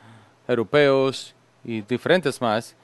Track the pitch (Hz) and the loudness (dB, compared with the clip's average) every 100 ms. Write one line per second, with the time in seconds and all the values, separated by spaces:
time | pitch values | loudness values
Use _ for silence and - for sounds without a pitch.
0 | 113 113 _ _ - 120 107 147 143 135 | -20 -20 _ _ -4 -2 2 2 4 4
1 | 135 127 - _ _ _ 120 113 101 123 | 0 -4 -12 _ _ _ -10 -8 -4 -4
2 | - 180 147 - 117 107 - - | 0 0 0 -2 -2 -2 -4 -14